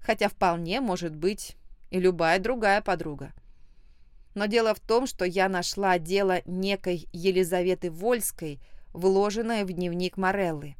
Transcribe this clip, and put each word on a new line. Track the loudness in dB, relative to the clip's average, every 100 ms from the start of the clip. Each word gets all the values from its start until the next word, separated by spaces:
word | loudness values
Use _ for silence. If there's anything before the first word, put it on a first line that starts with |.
хотя | 0 0 0
вполне | 2 0 2 -2 -2
может | 0 -2 -4
быть | -2 -2 -2 -10 -16 -20 -20 -6
и | 2
любая | 2 4 4 4
другая | 2 2 4 4
подруга. | 2 -2 -4 -8 -12 -16 -20 -20 -20 -20 -20 -20 -20 -20 -14
Но | -4 2
дело | 4 4
в | 0
том, | 2 2 2
что | -2
я | -2 2 2
нашла | 2 -2 0 2 2
дело | 2 2 2 0
некой | -2 -4 -2 -2 -2 -4 -6
Елизаветы | -2 0 2 2 2 2 0 -2
Вольской, | -4 0 0 -2 -6 -10 -10 -16 -18 -16
вложенное | 0 2 4 2 0 -2 -2
в | -2
дневник | -2 -2 -2 -4 0
Мореллы. | 0 0 -2 -2 -8 -14